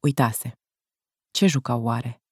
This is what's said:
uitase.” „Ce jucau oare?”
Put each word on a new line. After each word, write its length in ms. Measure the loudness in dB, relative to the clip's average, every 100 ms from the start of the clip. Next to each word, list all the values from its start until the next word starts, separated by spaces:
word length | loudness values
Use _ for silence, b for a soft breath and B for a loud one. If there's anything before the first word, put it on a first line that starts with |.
uitase.” 580 | 0 2 0 0 -10 -14 _ _ _ _ _ _ _
„Ce 160 | 2 2
jucau 360 | 2 -2 -2
oare?” 400 | 0 -2 -4 -12 _